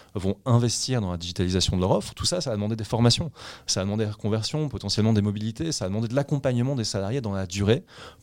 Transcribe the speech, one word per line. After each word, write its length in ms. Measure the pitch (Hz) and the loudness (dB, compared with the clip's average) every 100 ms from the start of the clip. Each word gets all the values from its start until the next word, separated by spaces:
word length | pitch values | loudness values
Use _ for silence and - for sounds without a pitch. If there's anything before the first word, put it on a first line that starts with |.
| - | -12
vont 220 | 101 95 101 | -4 -2 -2
investir 560 | - 120 120 - - 127 | 2 4 4 0 -2 -2
dans 100 | 95 | -2
la 60 | 87 | -4
digitalisation 580 | 90 87 90 92 - | -6 -2 0 2 0
de 60 | 92 | 2
leur 100 | 92 | 2
offre. 240 | 185 - | 2 -2
Tout 100 | - | -6
ça, 160 | - 175 | -2 -2
ça 100 | 139 | -2
va 60 | 104 | -2
demander 200 | 104 113 | -2 -4
des 80 | |
formations, 480 | 107 113 120 - 165 - - - - | -2 4 4 4 0 -8 -16 -12 -4
ça 140 | - | -2
va 40 | 98 | 0
demander 180 | 107 | 0
des 80 | 107 | -2
reconversions, 560 | 104 107 110 107 151 151 | -2 -2 -2 -2 -2 -4
potentiellement 440 | 101 101 - 110 | -4 -2 2 4
des 100 | 107 | 4
mobilités, 500 | 104 104 107 113 165 | 4 0 -4 -4 -4
ça 140 | 147 92 | -2 -2
va 20 | |
demander 180 | 101 113 | -2 -2
de 80 | |
l'accompagnement 600 | 127 139 143 135 123 127 139 | -2 0 0 2 2 2 0
des 80 | |
salariés 360 | 110 101 95 135 | -2 -2 -2 -2
dans 120 | 110 | -2
la 160 | 98 92 | -2 -2
durée 360 | 95 101 135 - - - - | 2 4 4 0 -16 -20 -20